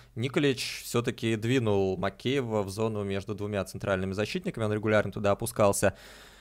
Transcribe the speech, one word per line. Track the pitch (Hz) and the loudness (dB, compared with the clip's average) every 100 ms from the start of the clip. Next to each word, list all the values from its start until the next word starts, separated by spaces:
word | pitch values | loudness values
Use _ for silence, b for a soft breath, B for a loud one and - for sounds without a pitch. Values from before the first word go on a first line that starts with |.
| b - | b -6
Николич | 131 170 143 123 - - | -2 2 2 2 -4 -10
всё-таки | - 123 120 110 113 110 | -4 -2 0 -2 0 0
двинул | 113 131 110 101 95 92 | 2 2 4 4 2 0
Макеева | 98 - 123 139 120 107 | -4 -4 -2 -2 0 -2
в | 98 | -2
зону | 98 113 107 | -2 -2 -2
между | 98 98 98 98 | -2 -4 -4 -6
двумя | 104 101 | -4 -2
центральными | 95 98 101 95 95 | -4 -4 -2 0 0
защитниками, | 95 110 185 180 117 | -2 -2 -4 -6 -4
он | 107 | -2
регулярно | 104 107 107 101 | 0 2 2 2
туда | 110 101 | 0 0
опускался. | 98 117 - 101 95 98 b b b b b | 0 -2 2 4 4 2 b b b b b